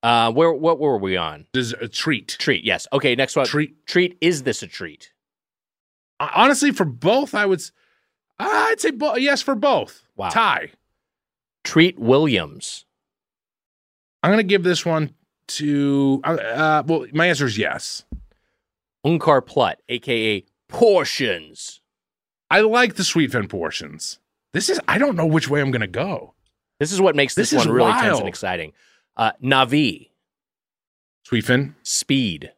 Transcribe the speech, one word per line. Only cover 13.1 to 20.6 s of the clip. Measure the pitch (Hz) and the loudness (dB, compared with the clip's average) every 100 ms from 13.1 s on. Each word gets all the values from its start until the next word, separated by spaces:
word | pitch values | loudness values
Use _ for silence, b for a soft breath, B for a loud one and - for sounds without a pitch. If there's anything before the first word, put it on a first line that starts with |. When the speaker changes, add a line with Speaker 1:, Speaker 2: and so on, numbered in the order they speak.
| _ _ _ _ _ _ _ _ _ _ _ | _ _ _ _ _ _ _ _ _ _ _
Speaker 2:
I'm | - | 2
gonna | 214 | 2
give | 190 196 | 4 2
this | 175 170 | 2 0
one | 170 160 151 _ _ _ - | -2 -2 -4 _ _ _ -14
to, | - 147 143 143 139 139 135 | -6 -2 0 2 2 2 2
uh, | 143 | 0
uh, | 165 104 117 156 151 139 | -4 -4 -2 2 2 0
well, | 160 120 | -4 -2
my | 151 175 | 0 2
answer | 151 135 | 2 -2
is | 107 | 0
yes. | 87 - - - _ - - _ _ _ _ _ _ _ 143 | -2 -4 -10 -14 _ -16 -16 _ _ _ _ _ _ _ -2
Speaker 1:
Unkar | 165 - 139 | 0 4 2
Plutt, | 123 - 110 - - | 2 0 0 -2 -8
A | 120 | -10
K | - 117 110 101 | -2 -2 0 -2
A | - _ | -6 _